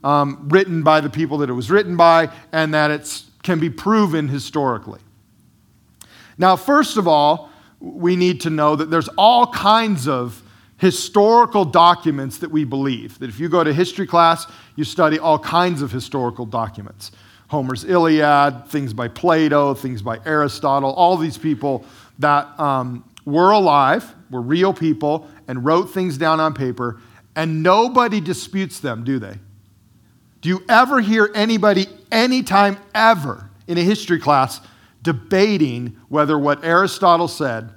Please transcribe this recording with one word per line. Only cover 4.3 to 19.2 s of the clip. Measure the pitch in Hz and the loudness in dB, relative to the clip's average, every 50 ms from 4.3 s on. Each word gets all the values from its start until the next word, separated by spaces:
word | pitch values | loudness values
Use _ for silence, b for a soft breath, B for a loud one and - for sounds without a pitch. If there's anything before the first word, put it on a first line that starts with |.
| 139 139 - - - 156 143 131 120 107 - 107 101 - _ _ _ _ _ _ _ _ _ _ _ _ _ _ _ _ _ _ _ B B B B B B B B | -6 -6 -8 -8 -6 -2 -2 -2 -2 -4 -8 -14 -20 -20 _ _ _ _ _ _ _ _ _ _ _ _ _ _ _ _ _ _ _ B B B B B B B B
Now, | - 180 185 190 | 2 4 4 4
first | - - - 285 294 285 - - | 2 2 2 2 2 2 2 -2
of | 220 190 | -2 0
all, | 175 156 147 147 147 160 165 B B B B B B B B | 2 2 4 4 2 2 0 B B B B B B B B
we | - - - 156 170 175 180 | -16 -16 -10 -2 0 0 2
need | 180 180 180 180 123 | 2 2 0 0 -2
to | - 165 | -4 -4
know | 156 151 151 151 151 | -2 0 2 2 2
that | 147 160 160 | 0 -2 -2
there's | 160 165 139 - - | -2 -2 -2 -2 -2
all | - 196 220 247 240 247 | 2 4 4 6 4 2
kinds | 240 - - - 202 214 226 226 220 202 147 123 | 0 -2 -2 2 2 4 4 2 0 -2 -2 -2
of | 147 139 127 123 120 104 - - b b b b b b | -2 -2 -2 -4 -6 -10 -14 -20 b b b b b b
historical | _ - 185 - - - - - 208 202 220 226 233 240 226 - 208 185 | _ 0 0 0 0 -8 -2 0 2 4 6 6 6 4 4 2 0 0
documents | 147 117 170 170 170 175 170 - 165 147 139 135 131 - | 2 4 6 6 6 4 4 0 -4 -4 -2 -6 -8 -10
that | - - 156 | -10 -12 -4
we | 151 156 151 | -4 -4 -4
believe. | 127 135 135 139 139 127 110 113 113 - _ | -2 -4 -4 -4 -4 -4 -6 -10 -16 -14 _
That | 135 | -14
if | 123 98 113 | -14 -10 -8
you | 160 175 | -6 0
go | 165 180 | 0 2
to | 165 151 139 | 2 2 0
history | 147 185 175 - - 190 | 0 -2 -2 -2 -8 -6
class, | - - 170 170 165 165 165 - B B B B B B | 0 2 4 4 4 2 0 -4 B B B B B B
you | - - | -8 -8
study | - - 185 170 151 156 156 | -6 0 0 2 2 2 0
all | 156 165 156 | 0 0 0
kinds | 147 - - - 170 180 180 175 139 | 0 -2 -2 0 0 0 0 -2 -4
of | 143 127 | -6 -8
historical | 117 127 117 - - 139 127 120 117 120 123 | -8 -10 -10 -8 -6 -6 -4 -6 -6 -8 -12
documents. | 107 107 117 113 104 101 - 101 110 104 101 - - b b b b b b b b | -8 -6 -6 -6 -6 -8 -16 -18 -18 -20 -20 -20 -20 b b b b b b b b
Homer's | - 151 131 127 131 120 - | -6 -6 -4 -4 -8 -8 -4
Iliad, | 170 185 175 165 160 156 156 151 147 147 143 143 143 135 120 113 - | 0 2 2 4 4 2 2 4 4 4 4 2 0 -2 -6 -14 -8
things | - 151 139 127 107 | -6 -6 -6 -6 -8
by | 113 120 117 | -8 -8 -8
Plato, | - - | -8 -4